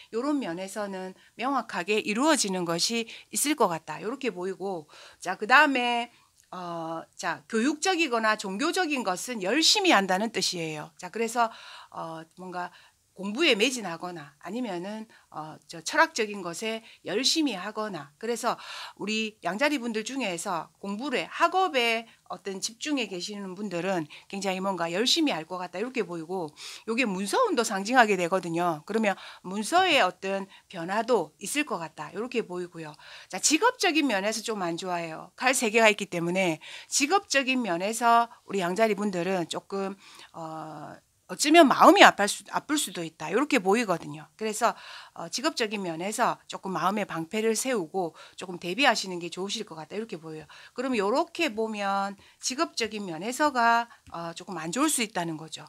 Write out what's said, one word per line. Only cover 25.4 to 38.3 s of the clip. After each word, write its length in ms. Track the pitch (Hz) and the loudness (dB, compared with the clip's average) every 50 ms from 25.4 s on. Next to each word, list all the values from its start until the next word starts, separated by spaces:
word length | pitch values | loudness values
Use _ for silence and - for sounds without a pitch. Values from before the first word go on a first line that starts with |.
| 160 | -4
것 140 | 160 185 180 | -8 -8 -10
같다, 200 | 180 175 - 180 | -8 -8 -6 -6
이렇게 240 | 220 254 262 247 190 | -6 -4 -2 -4 -4
보이고, 460 | 170 175 170 160 156 185 190 170 147 - - - - - - - - | -4 -6 -8 -6 -6 -4 -4 -4 -6 -8 -12 -16 -16 -16 -12 -6 -4
요게 160 | 226 233 269 | 0 0 0
문서운도 600 | 226 185 185 202 202 - 440 523 427 359 254 226 | 0 -2 -2 -4 0 2 2 2 4 2 0 0
상징하게 520 | - 220 190 196 208 254 262 233 214 202 | 0 -2 -4 -2 2 4 4 6 6 4
되거든요. 680 | 180 175 165 185 190 180 175 165 170 175 175 160 151 - | 2 2 0 0 -2 -2 -2 -2 0 0 0 -2 -4 -6
그러면 280 | - 202 226 220 202 185 - - - - - - | -6 -2 0 0 0 0 -2 -6 -16 -18 -16 -12
문서의 580 | 180 185 208 220 - 320 359 381 370 311 262 | -8 -6 -6 -4 0 2 4 4 6 6 4
어떤 460 | 202 180 180 - - 196 196 196 196 196 - - _ _ | 4 4 2 -4 -6 -4 -4 -4 -6 -8 -14 -20 _ _
변화도 640 | - 180 165 185 196 220 226 226 254 208 160 147 - _ | -12 -10 -6 -4 -2 -2 2 2 2 2 2 -2 -8 _
있을 260 | 202 190 - 285 302 | -10 -4 -4 -4 -2
것 140 | 302 226 175 | -2 -4 -6
같다, 320 | 165 156 - - 151 151 | -8 -10 -12 -12 -14 -12
이렇게 320 | 160 190 220 247 254 240 202 | -10 -10 -8 -4 -4 -4 -4
보이고요. 500 | - 180 180 180 175 - 170 160 151 151 - - - - - - - | -4 -6 -8 -10 -10 -12 -14 -14 -14 -16 -18 -20 -20 -20 -20 -14 -12
자, 100 | - 190 | -8 -2
직업적인 680 | - - 294 320 415 480 508 - 415 370 294 311 285 | 2 2 4 4 4 2 2 4 2 2 4 4 2
면에서 360 | 269 220 190 190 214 220 226 208 | 2 2 2 0 0 -2 -2 -4
좀 200 | 233 220 208 185 | -6 -4 -2 -2
안 120 | 170 165 | -2 -4
좋아해요. 540 | 165 190 185 180 170 170 165 160 165 165 170 _ | -4 -4 -4 -4 -4 -4 -6 -10 -12 -14 -18 _
칼 180 | - - 254 269 | 0 2 2 2
세 160 | 254 262 220 | 4 2 2
개가 180 | 202 226 226 214 | 4 6 6 6
있기 160 | 208 - 202 | 6 4 -2
때문에 520 | - - 175 165 175 180 190 190 175 160 156 - - - - - - | -4 -4 -2 -2 0 0 2 2 0 0 -2 -8 -14 -18 -18 -12 -4
직업적인 760 | - - 269 285 370 403 392 - - 277 269 240 262 254 240 | -2 0 2 2 2 0 0 2 0 0 2 2 0 0 0
면에서 640 | 202 175 170 185 208 226 233 240 233 233 233 233 233 | -2 -2 -2 -2 -4 -2 2 4 6 6 6 4 2